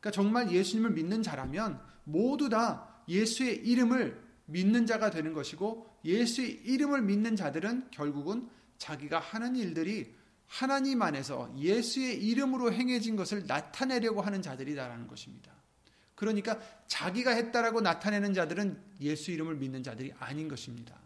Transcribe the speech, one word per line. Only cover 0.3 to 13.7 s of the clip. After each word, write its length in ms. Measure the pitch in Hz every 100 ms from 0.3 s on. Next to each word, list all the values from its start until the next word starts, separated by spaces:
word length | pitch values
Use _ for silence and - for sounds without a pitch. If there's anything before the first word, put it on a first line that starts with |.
| 233 226
예수님을 400 | 175 190 220 226
믿는 320 | 156 160 220
자라면 580 | 214 139 127 156 220 135 - -
모두 460 | - 156 240 285 285
다 540 | 220 233 160 - - -
예수의 580 | 180 220 226 254 214 220
이름을 560 | 247 240 233 156 - - - -
믿는 380 | 165 190 233 226
자가 240 | 220 208
되는 220 | 165 156
것이고, 580 | 156 135 160 202 226 - -
예수의 600 | 156 196 233 247 240 - -
이름을 380 | 262 294 277
믿는 340 | 208 202 226 214
자들은 540 | 160 147 196 247 254
결국은 580 | - 147 143 147 220 240 - _ _
자기가 420 | - 151 143 160
하는 360 | 160 226 240 254
일들이 580 | 196 160 165 214 131 - - _ _
하나님 540 | - 269 277 269 254
안에서 520 | 185 143 127 131 120 127
예수의 640 | 156 220 233 262 254 214 202
이름으로 480 | 233 277 254 240
행해진 420 | 196 247 247 226 220
것을 300 | 180 208 180
나타내려고 720 | - -